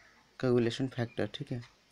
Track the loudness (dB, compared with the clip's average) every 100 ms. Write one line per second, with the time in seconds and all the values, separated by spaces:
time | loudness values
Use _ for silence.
0 | -20 _ _ -2 4 4 4 0 -4 -2
1 | -4 -2 -4 -6 -8 -8 -8 _ _